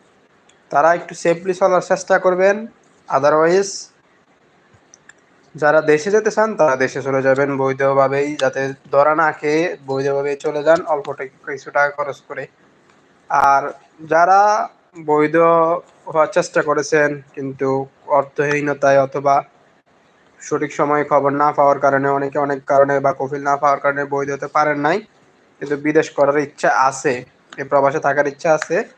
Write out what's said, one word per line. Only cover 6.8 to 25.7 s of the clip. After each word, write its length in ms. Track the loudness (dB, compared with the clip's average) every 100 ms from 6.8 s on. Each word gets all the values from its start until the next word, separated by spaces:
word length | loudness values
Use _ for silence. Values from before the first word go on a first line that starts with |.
| -2 -4
চলে 180 | -4 0
যাবেন 280 | 2 2 0 -2
বৈধভাবেই, 720 | -4 0 0 2 2 0 -2 -2
যাতে 240 | -2 -2 -6 -8 -2
ধরা 220 | 2 2
না 140 | 2 0
খেয়ে 300 | 0 -2 0 -2 -6 -6
বৈধভাবেই 500 | -4 -2 -2 -4 -4
চলে 240 | -6 -2
যান 180 | 2 2 2
অল্প 200 | -4 -4
টাকা, 240 | -10 -12 -14 -14
কিছু 160 | -14 -6
টাকা 200 | -2 -2 -2
খরচ 220 | -8 -10 -14
করে। 160 | -14 -14 _ _ _ _ _ _ _ _ 2 4
আর 140 | 2 0 -10 _ _ -2
যারা 280 | 2 4 4 4 2 -4 -10 _ -12 -2
বৈধ 300 | 0 2 4 4 4 2 -2 -6 _ -4
হওয়ার 240 | 0 2
চেষ্টা 280 | 0 0 -2
করেছেন 460 | 0 -2 0 0 0 -2 -12
কিন্তু 340 | -12 -12 -6 -4 -4 -6 _ -2
অর্থহীনতায় 920 | 0 0 -4 -2 -2 -4 0 2 4
অথবা 320 | 2 -2 0 0 -2 _ _ _ _ _ _ _ _ _
সঠিক 320 | -8 -6 -4
সময়ে 320 | -4 -2 -2
খবর 260 | 0 0 0
না 180 | 0 0
পাওয়ার 260 | 2 2 2
কারণে, 300 | 0 0 0
অনেকে 300 | -2 -2 -4
অনেক 220 | -4 -4 0
কারণে 220 | 2 2 2
বা 120 | 0 -2
কফিল 240 | -6 -6
না 120 | -4 0
পাওয়ার 240 | 0 0
কারণে 220 | -2 -4
বৈধ 240 | -4 -4 -4
হতে 180 | -8 -4 0
পারেন 220 | 0 0
নাই, 180 | 0 -2 -4 _ _ _ _ _
কিন্তু 180 | -8